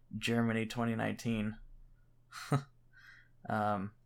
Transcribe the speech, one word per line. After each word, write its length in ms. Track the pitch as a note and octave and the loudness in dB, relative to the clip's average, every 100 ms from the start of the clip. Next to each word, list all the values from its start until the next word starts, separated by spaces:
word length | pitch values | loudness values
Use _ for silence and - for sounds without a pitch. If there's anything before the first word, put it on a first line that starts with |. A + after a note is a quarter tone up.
| - G#2+ | -10 -6
Germany 480 | A2+ A#2 A#2 A2+ A2 | 0 2 4 2 0
twenty 280 | A#2+ A#2 | 0 0
nineteen. 640 | A2+ A2 G#2 A#2+ A2+ G#2+ G#2+ | 2 0 -2 -2 0 0 -4
<laughs> 60 | - - - - - - - - - C#3+ - - - - - - - - - | -12 -20 -20 -20 -20 -20 -18 -10 0 0 0 -18 -20 -20 -20 -20 -20 -14 -2
Um, 440 | A2 G#2 G2+ G2+ - | 2 2 2 -2 -8